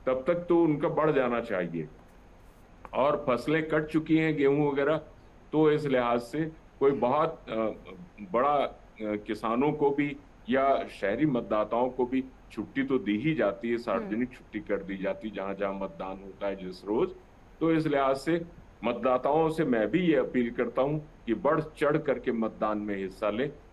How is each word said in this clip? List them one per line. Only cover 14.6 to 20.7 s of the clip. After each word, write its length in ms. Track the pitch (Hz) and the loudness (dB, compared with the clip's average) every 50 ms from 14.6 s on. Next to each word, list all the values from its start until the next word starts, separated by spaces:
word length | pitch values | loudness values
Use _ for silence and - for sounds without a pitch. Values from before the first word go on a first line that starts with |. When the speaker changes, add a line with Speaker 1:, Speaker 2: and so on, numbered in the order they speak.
Speaker 1:
कर 160 | - - 101 | -4 -4 -4
दी 200 | 95 90 92 98 | -4 -4 -6 -8
जाती 320 | 95 95 95 95 - - 110 | -4 -4 -4 -4 -4 -8 -10
है 60 | 98 | -8
जहां 220 | 98 95 98 98 | -6 -6 -6 -4
जहां 180 | 95 101 98 98 | -4 -4 -4 -4
मतदान 480 | 98 98 92 - - 95 95 98 98 98 | -4 -8 -8 -8 -10 -10 -10 -10 -12 -14
होता 220 | 98 92 - 101 | -16 -12 -6 -6
है 100 | 101 98 | -6 -6
जिस 280 | 95 92 92 90 - - | -6 -10 -12 -12 -10 -6
रोज। 240 | 95 107 127 185 185 - - - - - - - - - - | -2 0 0 0 -2 -4 -12 -20 -20 -20 -20 -20 -18 -8 -2
तो 120 | 156 165 | 0 2
इस 140 | 165 160 156 | 2 2 2
लिहाज 300 | 151 143 139 139 135 135 | 2 2 2 4 2 2
से 260 | 135 - 165 165 170 170 - - - - - - - - | 0 0 -2 -2 -2 -2 -6 -14 -20 -20 -20 -12 -4 -2
मतदाताओं 680 | 117 123 - 110 131 127 131 - 143 143 160 165 156 | -2 -2 0 2 2 2 2 2 2 2 4 2 2
से 140 | 156 165 160 | 2 0 0
मैं 260 | 135 120 110 107 104 | 2 2 2 0 2
भी 160 | - 175 185 | 0 2 2
ये 100 | 160 143 | 4 4
अपील 340 | 131 - - - 127 120 117 | 2 2 2 0 0 0 0
करता 320 | 120 - 120 - | 0 -2 -4 -2